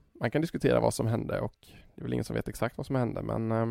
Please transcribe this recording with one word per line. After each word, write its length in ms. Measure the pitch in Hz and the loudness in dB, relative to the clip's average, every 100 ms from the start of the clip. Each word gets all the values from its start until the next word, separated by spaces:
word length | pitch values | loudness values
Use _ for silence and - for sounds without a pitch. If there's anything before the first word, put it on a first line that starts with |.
| _ | _
man 180 | - 120 | -4 0
kan 100 | 147 | 2
diskutera 400 | 165 131 131 120 | 0 2 4 6
vad 140 | 113 | 4
som 120 | - 113 | 2 0
hände 340 | 113 - - | 0 -2 -4
och 160 | - - - - - | -4 -8 -20 -20 -20
det 60 | - | -12
är 20 | |
väl 100 | 113 | -4
ingen 120 | 123 | -2
som 120 | - 110 | -2 -4
vet 120 | - | -4
exakt 280 | - 117 - | -4 -4 -4
vad 100 | 143 | -4
som 100 | 135 | 0
hände, 260 | 117 - | 0 -2
men, 300 | 104 113 113 | -4 -2 0
eh, 140 | 113 113 | 0 0